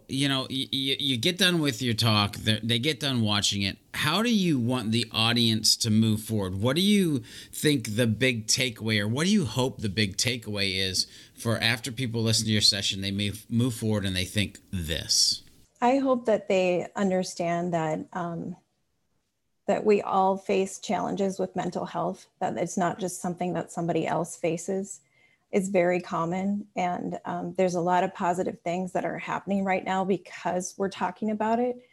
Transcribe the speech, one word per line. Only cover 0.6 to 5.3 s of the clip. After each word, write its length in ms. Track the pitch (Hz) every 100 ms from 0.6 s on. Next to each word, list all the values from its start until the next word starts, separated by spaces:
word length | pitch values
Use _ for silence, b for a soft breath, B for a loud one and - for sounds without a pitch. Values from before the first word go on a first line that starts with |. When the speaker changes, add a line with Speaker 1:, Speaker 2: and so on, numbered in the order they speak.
| 120
Speaker 1:
y-, 240 | 139 135 131
you 180 | 135 123
get 220 | 165 180
done 200 | 185 175
with 220 | 143 120
your 140 | 127 113
talk, 400 | 113 107 101 -
they, 240 | 110 107
they 160 | 117 117
get 220 | 139 135
done 220 | 143 123
watching 420 | 107 104 101 101
it. 140 | 98 - _ -
How 260 | 151 175
do 100 | 240
you 280 | 214 180 135
want 320 | 117 127 107
the 160 | 117 113
audience 640 | - 113